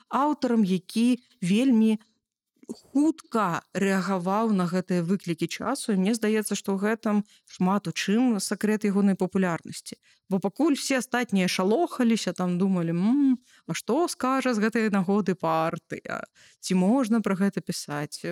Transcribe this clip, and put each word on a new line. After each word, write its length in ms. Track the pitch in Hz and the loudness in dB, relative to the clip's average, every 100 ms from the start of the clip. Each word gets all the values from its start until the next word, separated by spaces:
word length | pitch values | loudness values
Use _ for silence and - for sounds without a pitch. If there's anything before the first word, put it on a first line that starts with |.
| _ | _
аўтарам, 540 | 240 294 294 254 233 | -2 0 0 0 2
які 580 | 190 185 - 220 240 247 _ _ | 2 0 -2 0 2 0 _ _
вельмі 580 | 175 202 269 226 220 214 _ _ _ _ _ _ - | 0 2 4 4 4 2 _ _ _ _ _ _ -18
хутка 920 | - _ 269 302 - - 226 190 160 - | -18 _ 0 2 0 -4 -2 0 -2 -6
рэагаваў 800 | 185 196 190 180 190 175 202 226 | -2 0 0 0 -2 -2 0 2
на 100 | 202 175 | 2 2
гэтыя 320 | 185 175 180 | -2 0 -2
выклікі 440 | 170 196 - 165 165 | 0 -2 -2 -4 -4
часу, 420 | - - 277 - | -4 -6 -4 -2
і 60 | 190 | 0
мне 140 | 185 | 0
здаецца, 400 | 233 214 214 214 | 0 0 0 -2
што 180 | 202 - | -4 -4
ў 60 | 196 | -2
гэтым 420 | 208 226 226 208 202 _ | -2 -2 0 -2 -2 _
шмат 460 | _ - 185 202 165 | _ -2 0 0 -2
у 20 | |
чым 460 | - - 214 254 208 | -6 0 2 2 0
сакрэт 460 | - 208 202 214 208 | -4 -2 0 0 0
ягонай 300 | 196 202 185 | 2 2 2
папулярнасці. 800 | 185 202 185 165 - - - - _ _ - | 0 0 0 -2 -6 -16 -16 -18 _ _ -6
Бо 80 | 190 | -4
пакуль 380 | 196 - 320 277 | -2 0 0 0
все 240 | - 262 | 0 -4
астатнія 460 | - 240 247 196 180 | -2 -2 0 0 0
шалохаліся, 840 | - 190 240 339 - 240 226 - | 0 0 0 0 0 0 2 -2
там 240 | 175 180 180 | -4 -2 0
думалі: 360 | 196 185 165 170 | 0 0 0 0
«М, 420 | 202 277 277 247 _ _ - | 2 4 4 2 _ _ -10
а 80 | |
што 340 | 156 - 262 349 | -8 -2 0 0
скажа 460 | - 254 269 254 | -2 -2 0 0
з 80 | 220 | 0
гэтай 260 | 220 233 220 | 0 0 0
нагоды 400 | 196 180 202 190 | 0 0 0 0
партыя? 880 | 180 160 160 165 165 - - - - - _ - _ | -2 -2 0 -2 -4 -10 -12 -8 -10 -10 _ -20 _
Ці 180 | - 185 | -2 2
можна 400 | 185 262 220 226 | 4 2 2 0
пра 140 | 202 185 | 0 0
гэта 240 | 196 185 | 0 -2
пісаць?» 640 | - 175 - 147 147 - 170 | -6 -8 -8 -8 -8 -8 -8